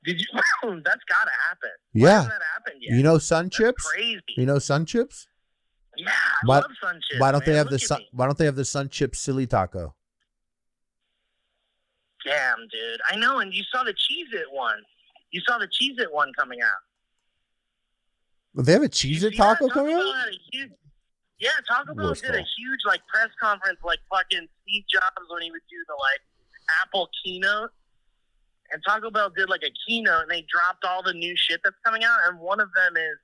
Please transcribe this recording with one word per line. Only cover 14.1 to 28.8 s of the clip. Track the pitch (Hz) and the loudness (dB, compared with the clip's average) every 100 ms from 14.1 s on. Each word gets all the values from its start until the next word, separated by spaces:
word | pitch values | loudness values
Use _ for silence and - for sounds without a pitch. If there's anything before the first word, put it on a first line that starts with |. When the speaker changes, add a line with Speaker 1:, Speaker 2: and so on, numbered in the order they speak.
| - 311 220 151 | -4 -6 -8 -8
Speaker 1:
one. | 139 240 - 214 _ _ _ _ | -6 -4 -4 -8 _ _ _ _
You | 175 175 | -6 -2
saw | 240 | -2
the | - | -2
Cheez-It | - 262 247 208 | -2 -2 -2 -4
one | 147 143 127 | 0 -2 -2
coming | 135 123 | -6 -2
out. | 117 95 _ _ _ _ _ _ _ _ _ _ _ _ _ _ _ _ _ | -2 -2 _ _ _ _ _ _ _ _ _ _ _ _ _ _ _ _ _
Speaker 2:
Well, | 135 | -2
they | 131 | 6
have | 180 | 6
a | 294 | 6
Speaker 1:
Did | - | 0
you | 131 156 | 0 0
Speaker 2:
Cheez-It | 208 | 0
Speaker 1:
see | 214 | 4
that? | 208 226 | 6 6
Speaker 2:
taco | 269 | 4
Speaker 1:
Taco | 247 | 2
Speaker 2:
coming | 285 330 | 2 2
Speaker 1:
Bell | 392 | 0
Speaker 2:
out? | 262 | -2
Speaker 1:
had | 240 | -4
a | 185 - | -8 -12
huge, | 254 269 180 151 _ _ _ _ _ | -10 -10 -14 _ _ _ _ _ _
yeah, | 226 302 - | -2 -2 0
Taco | 247 277 | -2 -2
Bell | 220 - | -4 -2
Speaker 3:
What's | 80 | -2
Speaker 1:
did | 262 | -2
a | - | -4
Speaker 3:
that? | - - | -4 -8
Speaker 1:
huge, | 247 262 214 | -6 -4 0
like, | - _ | -2 _
press | 214 226 - | -2 -2 0
conference | 220 202 190 180 | 0 0 -2 -4
like | 175 165 - | -2 -4 0
fucking | 190 185 180 165 _ | -2 0 -2 -4 _
Steve | - 202 196 | -8 -8 0
Jobs | 185 185 190 175 | 0 2 -2 -12
when | 170 | -10
he | 170 | -10
would | 165 _ | -12 _
do | 175 - | -16 -12
the, | |
like, | 147 139 139 _ _ _ - - 160 | -4 -2 -2 _ _ _ -12 -2 0
Apple | 185 196 170 - | 0 -2 -2 -4
keynote. | 190 185 190 208 226 _ _ _ _ _ _ _ _ _ _ | -8 -2 0 0 -2 _ _ _ _ _ _ _ _ _ _
And | 156 | -6